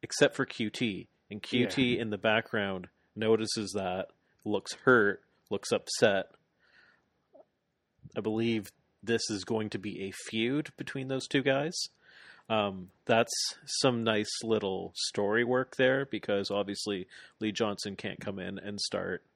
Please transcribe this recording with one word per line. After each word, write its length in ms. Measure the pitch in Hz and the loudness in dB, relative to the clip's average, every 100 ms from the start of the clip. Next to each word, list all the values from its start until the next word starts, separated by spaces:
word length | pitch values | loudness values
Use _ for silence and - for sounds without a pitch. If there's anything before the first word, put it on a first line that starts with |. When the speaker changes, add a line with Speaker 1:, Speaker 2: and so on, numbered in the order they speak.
Speaker 1:
except 320 | - - 143 - | -6 4 4 4
for 100 | 131 | -4
Q 240 | - 110 | -2 -4
T. 380 | - 120 92 - _ _ | 0 -2 -2 -10 _ _
And 120 | 104 | -14
Q 260 | - 123 120 | -4 0 2
T 280 | - 127 120 | 2 2 2
Speaker 2:
Yeah. 60 | |
Speaker 1:
in 80 | 113 | -2
the 80 | 104 | 0
background 720 | 110 107 - 113 98 95 90 _ _ - | 4 2 2 -2 -2 -4 -8 _ _ -2
notices 560 | 110 110 110 - 101 101 | 4 4 4 -4 -4 -4
that, 360 | 95 92 92 _ _ _ 104 | -2 -4 -6 _ _ _ -4
looks 280 | 104 - - - | -4 -4 0 6
hurt, 360 | 123 101 95 _ _ _ | 8 6 2 _ _ _
looks 220 | 101 - | -6 0
upset. 580 | 107 - - 113 98 - _ _ _ _ _ _ _ _ _ _ - - _ _ _ _ _ - 120 | -2 0 4 4 4 -2 _ _ _ _ _ _ _ _ _ _ -20 -20 _ _ _ _ _ -10 -6
I 60 | |
believe 500 | 107 110 117 113 98 _ _ _ | -2 0 0 -2 -4 _ _ _
this 260 | 101 117 - | -2 0 0
is 140 | 104 | -6
going 260 | 92 113 107 | -2 -2 -2
to 60 | 107 | -6
be 240 | 101 82 | -8 -8
a 80 | 98 95 - | -8 -8 -6
feud 400 | 110 117 143 160 - | -2 0 0 -6 -10
between 300 | 151 139 131 | -10 -8 -4
those 200 | 131 - | -6 0
two 160 | 143 | 0
guys. 320 | 131 135 151 - - _ _ - - - _ | 2 0 0 -4 -8 _ _ -20 -20 -20 _
Um, 400 | 110 101 95 90 _ - | 0 0 -4 -12 _ 2
that's 260 | 113 120 - - - - | 4 4 0 -6 -8 -8
some 380 | - 135 120 113 | 0 2 2 2
nice 240 | 107 104 - | 0 0 -6
little 500 | 113 110 101 92 82 - | 0 0 0 -4 -6 -8
story 480 | - - 101 110 | -6 -2 2 2
work 320 | 120 127 127 - | 2 0 0 2
there, 300 | 131 135 139 | 4 4 -2
because 440 | 107 - 101 101 | -6 0 0 0
obviously 580 | 101 101 101 - 98 90 - - _ | -2 -2 -4 -4 -4 -6 -14 -20 _
Lee 120 | 107 | -4
Johnson 440 | 98 110 101 104 95 | 0 -2 -2 -8 -8
can't 260 | 101 - | -8 -8
come 180 | - 98 | -8 -8
in 180 | 92 98 | -8 -8
and 220 | 101 101 | -10 -8
start 440 | - 95 92 90 _ | -4 -4 -4 -6 _